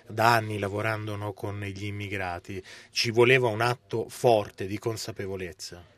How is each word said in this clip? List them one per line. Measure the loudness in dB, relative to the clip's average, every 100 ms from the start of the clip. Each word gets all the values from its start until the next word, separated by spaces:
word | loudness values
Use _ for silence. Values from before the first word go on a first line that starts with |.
| -10
da | 4 6
anni | 6 2 -4
lavorando, | -2 -2 -2 -2 -6 -6
no, | -8
con | -6 -8 -6
gli | -8 -8
immigrati. | -8 -8 -8 -6 -6 -8 -10 -12 -12 -20 -8
Ci | -2 2
voleva | 6 8 8 4
un | 0
atto | 0 -2 _ -6 -6
forte | 0 4 4 2 -8 -8
di | -6
consapevolezza. | -6 -6 -10 -10 -8 -8 -10 -12 -16 -16 -20